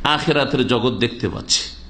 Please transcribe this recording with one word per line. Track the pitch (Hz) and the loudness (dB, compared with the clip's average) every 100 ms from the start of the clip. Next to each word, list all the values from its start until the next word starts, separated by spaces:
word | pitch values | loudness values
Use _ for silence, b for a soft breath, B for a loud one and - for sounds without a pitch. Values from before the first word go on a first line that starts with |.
আখিরাতের | 135 147 156 147 131 135 123 | 2 0 2 2 2 2 2
জগৎ | 123 127 107 | 2 2 0
দেখতে | 117 - 95 | -2 0 -4
পাচ্ছি | - - - - - | -4 -2 -2 -2 -14